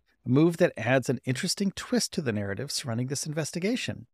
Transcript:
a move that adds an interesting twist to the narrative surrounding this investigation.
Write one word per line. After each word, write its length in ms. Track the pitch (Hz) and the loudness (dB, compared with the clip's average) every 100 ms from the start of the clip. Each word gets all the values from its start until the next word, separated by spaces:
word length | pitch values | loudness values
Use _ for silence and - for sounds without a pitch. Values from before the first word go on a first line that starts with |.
| _ _ 120 | _ _ 2
a 40 | |
move 280 | 131 170 165 | 6 6 6
that 160 | 175 - | 2 2
adds 340 | 113 135 127 | 2 2 2
an 100 | 123 - | -2 -2
interesting 460 | 127 185 - 196 - | -2 -2 0 -2 -2
twist 360 | - 240 - | -2 0 0
to 80 | - | -2
the 120 | 139 | -2
narrative 380 | 104 101 98 139 | -2 -2 -4 -4
surrounding 360 | - 131 113 127 | -6 -4 -2 -2
this 180 | 143 156 | -4 -4
investigation. 840 | 156 147 175 185 254 - 104 113 | -4 -4 -4 -2 -2 -4 -8 -10